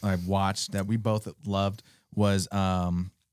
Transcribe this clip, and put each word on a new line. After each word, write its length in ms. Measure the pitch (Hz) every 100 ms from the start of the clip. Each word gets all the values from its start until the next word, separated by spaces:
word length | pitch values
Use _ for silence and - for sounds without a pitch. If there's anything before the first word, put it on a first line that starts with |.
I've 240 | 101 90 90
watched 460 | 98 98 95 -
that 160 | 101 98
we 80 | 113
both 320 | 110 107 101 - 104
loved 380 | 98 98 101 - _ _ -
was, 320 | 104 98 87
um, 580 | 98 95 92 87 87 90 - _